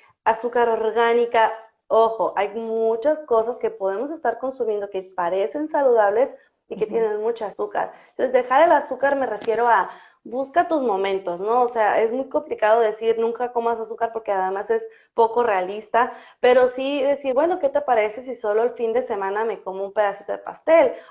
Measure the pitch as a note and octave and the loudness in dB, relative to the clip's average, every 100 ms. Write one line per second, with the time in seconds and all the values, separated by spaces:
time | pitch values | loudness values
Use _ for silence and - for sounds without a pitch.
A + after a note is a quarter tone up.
0 | _ _ - A3+ A#3+ A#3+ A#3 A3+ A3 G#3+ | _ _ -2 -2 -2 0 2 2 0 2
1 | A#3 A#3 A#3 A#3 A3 - - _ - A3 | 2 2 2 2 2 0 -14 _ 0 2
2 | A3+ A3+ F3 - G3+ G#3 A3+ A3+ A3+ A3+ | 4 2 -2 -2 -4 -4 -4 -2 0 0
3 | C4 D#4 D4+ A3+ A3+ B3 A3 A3 F#3+ G3 | 0 -2 0 0 0 -4 -6 -4 -4 -4
4 | C#4+ D#4+ B3 A#3 C4 C4+ A3+ G#3 G3+ F#3+ | -6 -4 -4 -4 -8 -4 -4 -4 -6 -8
5 | F#3 - F3 F#3+ G#3+ D4 D#4 D4+ C4+ A#3 | -8 -6 -4 -2 -2 -4 -4 0 2 4
6 | G3+ G#3+ C4+ - _ _ _ F#3+ G#3 A3+ | 4 2 0 -4 _ _ _ -8 -4 -2
7 | A3 G#3 A3 A3+ G#3 - G#3 - - - | -2 -2 -4 -4 -8 -8 -6 -6 -6 -10
8 | _ - B3+ B3+ B3 C4 E4+ D4 C#4 B3+ | _ -6 0 0 2 4 6 4 0 -2
9 | C#4 C#4 B3 G#3 A3+ A3 A#3+ G#3+ F3 - | 0 0 -2 -4 -4 0 4 2 2 -8
10 | - _ - A#3+ C4+ E4 F4 D#4+ B3+ F#3+ | -20 _ -10 -8 -2 -2 0 0 0 0
11 | F#3+ F#3+ F#3+ F3 G#3 A#3+ A#3+ A#3 G#3 - | 0 -2 -4 -6 0 2 2 2 2 2
12 | A3 B3 C4+ - - - G#3+ A3+ A3 G#3+ | 0 -2 -4 -6 -6 -2 2 4 2 0
13 | A3+ A3+ A3+ A#3 B3 B3 A#3 A3+ G#3+ A3 | 0 0 -2 -2 -4 -2 -2 -4 -6 -6
14 | A#3 A3+ A3 G3 F#3+ G3 G3+ A3+ A3+ - | -6 -4 -4 -2 -2 -4 -2 -2 -4 -14
15 | _ - A3+ A3+ A#3+ F#3+ F#3 G#3 G#3+ A3+ | _ 2 2 2 0 0 -2 -8 -2 0
16 | B3 - - _ B3 B3+ B3 B3+ C4+ C#4+ | 0 -4 -20 _ 4 6 4 2 -4 0
17 | C4+ C#4 C#4 B3 E4 F4+ C#4+ C#4 C#4+ A#3 | 0 0 0 0 0 0 -2 -2 0 2
18 | G#3+ G#3+ B3+ A#3 G#3+ G#3+ A#3+ B3 A3+ A3+ | 0 -4 -12 -6 -2 0 0 -2 -2 -2
19 | B3+ G#3 G3 G3+ A3+ F#3+ - F#3+ G3 G3 | -2 -4 -4 -4 -4 -6 -8 -8 -6 -2
20 | G#3 - - G3+ - - - E4 C4 - | -2 -2 -10 -10 -10 -6 4 4 4 0
21 | - | -14